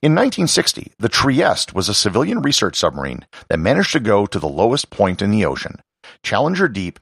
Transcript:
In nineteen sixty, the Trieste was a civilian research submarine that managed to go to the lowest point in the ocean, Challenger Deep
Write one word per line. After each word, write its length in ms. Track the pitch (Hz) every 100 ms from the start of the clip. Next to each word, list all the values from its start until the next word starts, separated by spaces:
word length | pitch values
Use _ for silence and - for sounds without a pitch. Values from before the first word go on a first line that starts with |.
In 120 | 151
nineteen 340 | 160 262 - 175
sixty, 440 | - - - - -
the 100 | 107
Trieste 640 | - 139 135 - - -
was 140 | 95 92
a 60 |
civilian 480 | 104 104 92 170 240
research 340 | 139 - 98 -
submarine 480 | 82 67 67 62 - - -
that 120 | 80
managed 320 | 87 98 101
to 80 | 160
go 260 | 110 101 101
to 120 | 95
the 80 | 76
lowest 420 | 71 110 135 -
point 320 | - 95 90
in 80 | 98
the 140 | 107
ocean, 360 | 82 65 - - _ _ - -
Challenger 420 | - 110 147 185 185
Deep 320 | 98 90 -